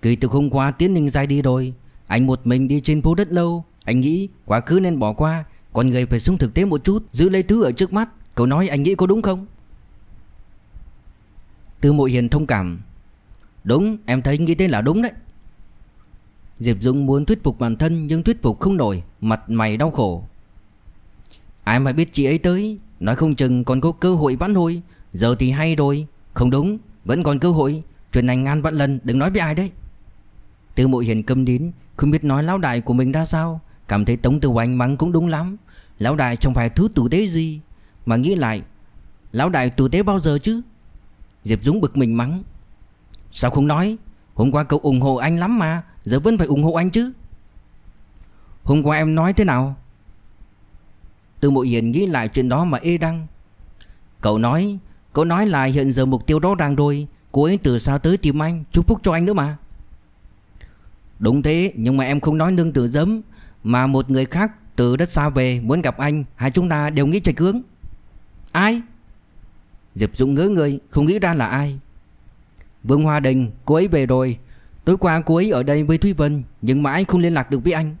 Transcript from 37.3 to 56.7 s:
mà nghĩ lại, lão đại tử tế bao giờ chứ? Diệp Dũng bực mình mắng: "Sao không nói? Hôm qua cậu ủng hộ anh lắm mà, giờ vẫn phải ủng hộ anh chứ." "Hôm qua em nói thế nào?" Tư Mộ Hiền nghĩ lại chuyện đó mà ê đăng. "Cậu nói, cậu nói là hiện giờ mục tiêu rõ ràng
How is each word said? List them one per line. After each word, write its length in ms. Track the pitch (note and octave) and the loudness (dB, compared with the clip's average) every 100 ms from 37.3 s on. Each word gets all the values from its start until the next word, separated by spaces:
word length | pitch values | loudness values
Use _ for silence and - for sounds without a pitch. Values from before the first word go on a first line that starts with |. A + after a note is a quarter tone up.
| E3 D#3+ D3+ - - - - - | -2 -4 -8 -16 -20 -20 -12 -2
mà 100 | A2+ | 0
nghĩ 180 | C#3 | 2
lại, 280 | F#3+ B2 G#2+ - - - - - - - | 0 -2 -4 -10 -20 -20 -20 -20 -20 -10
lão 160 | A2+ D#3 | -2 0
đại 220 | E3 B2+ | 0 -2
tử 180 | B2 C3 | 0 0
tế 140 | E3 | 2
bao 160 | G3+ G3 | 0 0
giờ 200 | D#3 C#3+ | 0 0
chứ? 180 | G#3 A3+ A#3+ - - - - - - _ | -2 -4 -8 -20 -20 -20 -20 -20 -20 _
Diệp 220 | G2+ A2 | -4 -2
Dũng 160 | C3+ G3 | 0 0
bực 160 | D#3+ C#3 | 0 0
mình 200 | B2 A2+ | 0 0
mắng: 260 | A#2+ F3 - - - - - _ _ - - | -2 -6 -10 -20 -20 -20 -20 _ _ -20 -18
"Sao 180 | - B2 | -4 -2
không 160 | C#3 C#3+ | 0 0
nói? 300 | D3+ F#3+ A3 - - _ | 2 0 -4 -12 -20 _
Hôm 180 | - B2+ | 0 0
qua 120 | C#3+ | 0
cậu 140 | D3 D3 | 0 0
ủng 220 | D#3 C3 | 2 2
hộ 160 | C3+ B2+ | 2 0
anh 220 | C#3 E3+ | 0 0
lắm 200 | F3+ A#3+ | 0 0
mà, 240 | D#3+ E3 - - | 0 -2 -8 -14
giờ 160 | - B2+ | -2 0
vẫn 180 | E3+ A3+ | 2 0
phải 80 | E3 | 2
ủng 160 | C#3+ | 2
hộ 100 | D#3 | 2
anh 180 | E3+ F3+ | 2 0
chứ." 220 | G3 B3 C4 - - - - - - - - - - - - - - | 0 -4 -8 -20 -20 -20 -20 -20 -20 -20 -20 -20 -20 -20 -20 -20 -10
"Hôm 200 | - C#3+ | 0 2
qua 140 | D3 D3+ | 2 0
em 180 | D#3 | 0
nói 180 | D#3 E3+ | 2 2
thế 120 | F#3+ | 2
nào?" 320 | - B2+ C3+ C3+ - - - - - - - _ - - - - - - _ - | 2 2 -2 -6 -16 -20 -20 -20 -20 -20 -20 _ -20 -20 -20 -20 -20 -20 _ -2
Tư 100 | C#3+ | 2
Mộ 100 | C3+ | 2
Hiền 300 | B2+ A#2 A2+ | 2 0 0
nghĩ 160 | C3 G3 | 0 0
lại 220 | D3 A2 | -2 -2
chuyện 200 | C3+ B2+ | -2 0
đó 160 | B2+ | 0
mà 140 | F3 C3+ | 0 -2
ê 160 | - E3+ | -2 -2
đăng. 280 | E3 E3 D#3 - - _ - - - - - - | -2 -4 -10 -18 -20 _ -20 -20 -20 -20 -20 -4
"Cậu 180 | G#2+ A2 | -2 0
nói, 400 | A#2+ D3+ G3+ G3+ - - _ | 2 0 -2 -4 -12 -20 _
cậu 120 | - | -2
nói 220 | E3 E3+ G#3+ | 0 2 0
là 180 | D#3 | 0
hiện 280 | C3+ C3+ C3+ | 0 0 0
giờ 140 | B2+ C3 | 0 0
mục 200 | B2+ A2+ | 0 0
tiêu 120 | D3+ | 0
rõ 160 | F3 | 0
ràng 220 | F#3+ D3 | -2 0